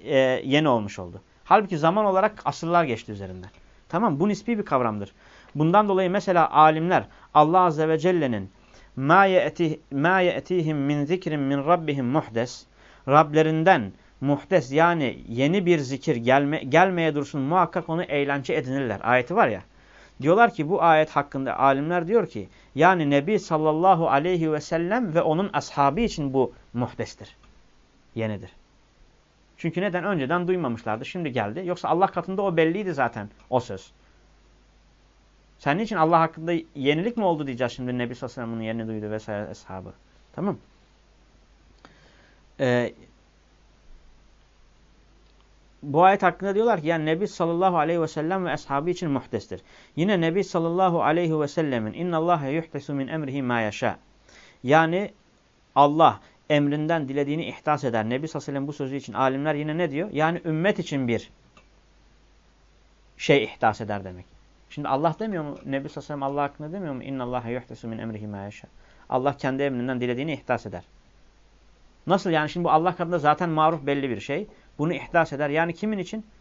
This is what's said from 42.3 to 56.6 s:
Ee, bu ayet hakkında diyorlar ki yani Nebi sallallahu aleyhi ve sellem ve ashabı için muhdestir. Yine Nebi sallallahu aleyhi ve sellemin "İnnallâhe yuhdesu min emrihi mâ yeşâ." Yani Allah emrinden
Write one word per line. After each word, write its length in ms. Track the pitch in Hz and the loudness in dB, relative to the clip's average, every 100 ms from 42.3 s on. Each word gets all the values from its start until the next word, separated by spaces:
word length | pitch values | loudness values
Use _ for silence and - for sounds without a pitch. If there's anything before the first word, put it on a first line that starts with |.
| _ _ - | _ _ -4
Ee, 340 | 131 123 120 - - _ _ _ _ _ _ _ - - - - _ _ _ _ _ _ _ _ _ _ _ _ _ _ _ _ | 0 0 0 -6 -20 _ _ _ _ _ _ _ -20 -20 -20 -20 _ _ _ _ _ _ _ _ _ _ _ _ _ _ _ _
bu 200 | 147 143 | -2 4
ayet 200 | 185 196 | 6 6
hakkında 320 | 180 175 196 196 | 2 0 -2 0
diyorlar 260 | 233 190 | 2 2
ki 60 | 151 | 0
yani 180 | 165 156 | -2 0
Nebi 220 | 160 208 | -2 -2
sallallahu 500 | - 170 170 190 175 | -2 -2 0 2 2
aleyhi 240 | 151 170 | 0 0
ve 60 | 156 | -2
sellem 380 | 160 160 190 175 | -4 -4 -4 -4
ve 60 | |
ashabı 380 | 147 - 139 165 | -6 -4 -4 -2
için 200 | 175 170 | -4 -2
muhdestir. 520 | 139 - 107 - 92 - - - - | -4 -4 -8 -8 -14 -14 -20 -12 -2
Yine 260 | 185 190 | 0 2
Nebi 220 | 165 185 | 0 0
sallallahu 600 | 190 180 165 175 185 170 | -2 -2 -2 2 2 2
aleyhi 360 | 131 165 170 156 | 2 2 2 0
ve 80 | 147 | -2
sellemin 460 | 170 156 120 110 | -2 -2 -2 -4
"İnnallâhe 580 | - 175 165 165 170 135 | -6 -4 -2 0 0 0
yuhdesu 420 | 156 160 143 - | -6 -6 -10 -8
min 140 | 143 135 | -6 -6
emrihi 340 | 160 143 139 | -6 -6 -6
mâ 200 | 123 120 | -2 -2
yeşâ." 380 | 107 104 117 - _ _ _ - - _ | -2 -2 -4 -4 _ _ _ -20 -20 _
Yani 480 | 123 156 160 175 202 - _ _ _ _ _ 139 | 2 4 4 0 -4 -10 _ _ _ _ _ 4
Allah 440 | 143 151 147 104 - _ - | 4 6 4 4 -6 _ 0
emrinden 580 | 147 | 2